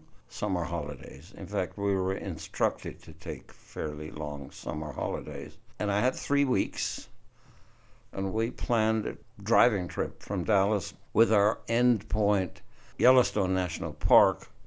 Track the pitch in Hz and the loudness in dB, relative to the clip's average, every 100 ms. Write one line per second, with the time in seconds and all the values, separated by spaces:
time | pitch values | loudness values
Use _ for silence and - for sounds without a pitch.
0 | - - - - 107 90 85 85 73 67 | -8 -20 -14 -6 -2 -2 -2 -4 -4 -8
1 | 67 67 80 - 92 101 92 - 101 95 | -10 -12 -14 -12 -4 -2 -2 -2 0 2
2 | 92 98 95 80 - - 113 - 85 - | 0 -2 -4 -8 -8 0 0 0 -8 -8
3 | - 76 90 73 - - - 92 80 76 | -12 -8 -6 -8 -10 -18 -12 -6 -6 -4
4 | 76 - 76 73 69 - - 78 76 - | -8 -6 -6 -6 -8 -10 -6 -6 -6 -4
5 | 98 85 73 71 71 - - - 104 101 | -4 -4 -6 -8 -8 -12 -14 -6 -2 0
6 | 123 - - 143 139 104 110 - - - | 0 -2 -2 0 2 2 0 -4 -6 -6
7 | - - - _ - - - - - - | -12 -14 -16 _ -20 -20 -20 -20 -20 -20
8 | - - 98 104 117 - - 117 110 113 | -12 -6 -4 -2 -2 -2 0 2 2 0
9 | - - - - 101 110 127 104 87 - | -2 -8 -14 -8 2 6 6 4 -2 -2
10 | 80 - - 98 87 101 98 107 - - | -4 -4 -6 -4 2 2 4 0 -4 -12
11 | - 101 110 104 104 - - 117 123 117 | -4 2 4 4 2 0 -2 2 4 2
12 | - 107 104 101 92 - - - - - | 2 2 4 2 0 -6 -12 -14 -14 2
13 | 117 131 120 - 92 92 90 - 82 - | 6 6 4 2 2 0 -2 -4 -6 0
14 | - 120 101 95 - - | 6 8 8 4 -8 -16